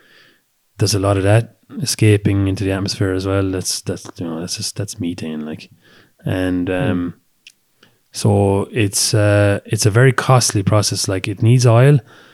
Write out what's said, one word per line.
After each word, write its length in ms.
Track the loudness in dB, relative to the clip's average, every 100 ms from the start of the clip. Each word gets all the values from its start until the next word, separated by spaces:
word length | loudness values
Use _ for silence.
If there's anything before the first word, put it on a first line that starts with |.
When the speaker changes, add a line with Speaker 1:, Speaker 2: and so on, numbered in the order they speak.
| _ _ _ _ _ _ _ -4
Speaker 1:
there's 180 | -2 0
a 40 |
lot 180 | 0 0
of 60 |
that 340 | 2 2 0 _ _ -10
escaping 640 | -6 0 2 4 2 0 0
into 160 | -2
the 80 | -4
atmosphere 400 | -4 -4 -4 -2
as 160 | -2 -2
well. 240 | -2 -2
That's, 300 | -4 -6 -8
that's, 280 | -8 -10 -12 -12
you 80 | -10
know, 140 | -8
that's 160 | -8 -8
just, 220 | -10 -8
that's 200 | -10 -8
methane, 460 | -8 -6 -8 -8 -10
like, 240 | -12 -16 _ _ _ _ _ -6
and, 440 | -4 -2 -2 -2
Speaker 2:
Hmm. 40 |
Speaker 1:
um, 400 | -2 0 -2 -4 -10 _ _ _ _ _ _ _ _ _
so 560 | -4 0 2 2 0 -2
it's, 420 | -2 -2 -2 -2
uh, 460 | 0 2 4 2 0 -4
it's 200 | -2 2
a 60 |
very 200 | 4 4
costly 500 | 4 2 2 2 0
process. 440 | 0 2 0 -2 -4
Like, 200 | -4 -4
it 160 | 0
needs 220 | 2 4 6
oil, 320 | 6 6 4 0 -20 _